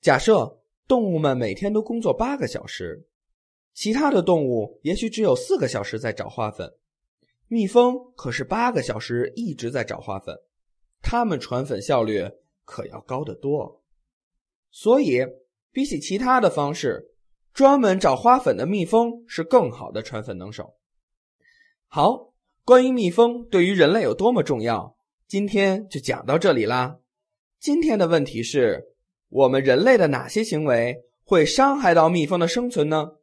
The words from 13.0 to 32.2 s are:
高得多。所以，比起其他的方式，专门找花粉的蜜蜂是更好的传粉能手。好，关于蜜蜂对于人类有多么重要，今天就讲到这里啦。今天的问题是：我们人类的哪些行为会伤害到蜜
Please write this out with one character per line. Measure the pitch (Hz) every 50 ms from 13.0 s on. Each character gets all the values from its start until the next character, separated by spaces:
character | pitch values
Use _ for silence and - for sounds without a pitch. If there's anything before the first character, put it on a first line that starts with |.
高 | - - 127 131
得 | 151 - 90
多。 | - - 139 147 147 110 - - _ _ _ _ _ _ _ _ _ _ _ _ _ _ _ _ _ _ _
所 | _ - - 208 240 285
以， | 285 175 127 165 175 - - - _ _ _ _ _ _
比 | _ 262 277
起 | 285 175 151
其 | - - 185
他 | 208 254 247 254 254
的 | 226 180
方 | - 156 143 143 156
式， | - - 131 95 - - _ _ _ _ _ _ _ _ _
专 | _ - 269 269 277 285
门 | 240 202 190 190
找 | - 160 131
花 | 123 - - 254 254
粉 | - 156 113
的 | 90 120
蜜 | 160 202 208 170
蜂 | 165 220 226 233 233 233 - - _
是 | - - -
更 | - - 240 - 123
好 | 117 - - -
的 | - 110
传 | 110 - - 110 107
粉 | - 98 92
能 | 90 101
手。 | 107 - - - _ _ _ _ _ _ _ _ _ _ _ _ _ _ _ _ _ _ _ _ _ _ _
好， | _ - 156 143 196 254 - - _ _ _ _ _ _ _ _
关 | - 247 254 254
于 | 262
蜜 | 262 247 214 175
蜂 | 170 - 233 240 240 247 233 -
对 | - 185 175
于 | 185 202
人 | 185 160 143
类 | 185 226
有 | 190 120 104
多 | - 190 233
么 | 247 202
重 | 156 - 143 117
要， | 107 117 113 98 - - _ _ _ _ _ _ _ _
今 | - 196 208
天 | 202 196 202 196 196 190 196 214 190
就 | - 143
讲 | 123 - - - -
到 | - 139 165
这 | 165 196
里 | 151 123 107
啦。 | 104 120 127 127 139 151 _ _ _ _ _ _ _ _ _ _ _ _ _
今 | - 302 285 339
天 | 320 311 233 202
的 | 185
问 | 202 - 156 143
题 | - - 113
是： | 113 - - 143 127 110 87 69 - _ _ _ _ _ _ _ _ _
我 | - 127 139
们 | 127 131 135
人 | 135 135 123 135
类 | 190 254 254 226
的 | 180 151
哪 | 139 123 127
些 | - - 214
行 | 220 220 - 151 156
为 | 147 123 117 117 120 123 - - _ _ _
会 | _ _ 196 175 156
伤 | 151 - - 262 277 277 285
害 | 262 185
到 | 170 165 156 165
蜜 | 175 175